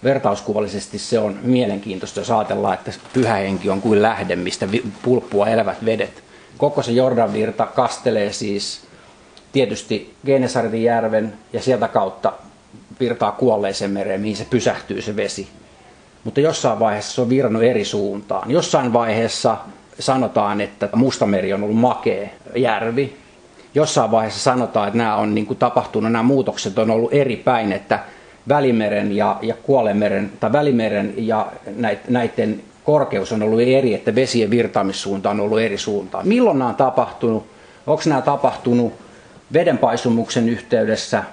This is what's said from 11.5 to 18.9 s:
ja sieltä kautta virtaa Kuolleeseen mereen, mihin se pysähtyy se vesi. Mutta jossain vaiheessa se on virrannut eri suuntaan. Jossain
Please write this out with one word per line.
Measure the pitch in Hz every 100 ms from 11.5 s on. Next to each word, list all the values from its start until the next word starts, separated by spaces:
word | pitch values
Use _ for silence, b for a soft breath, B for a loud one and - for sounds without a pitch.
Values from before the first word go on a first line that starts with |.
ja | 117
sieltä | 113 123 113
kautta | 120 95 - - - - - _ - - -
virtaa | 123 - 107
Kuolleeseen | 101 127 107 101 101 101
mereen, | 101 98 98
mihin | 104 101
se | 110
pysähtyy | 127 107 - - -
se | - 104
vesi. | 101 - 98 - B B B B B B
Mutta | - 120
jossain | 147 160 135 107
vaiheessa | 113 104 104
se | -
on | 120
virrannut | 131 127 110
eri | 117 120
suuntaan. | 101 104 101 98 104 95 95
Jossain | 151 170 160 127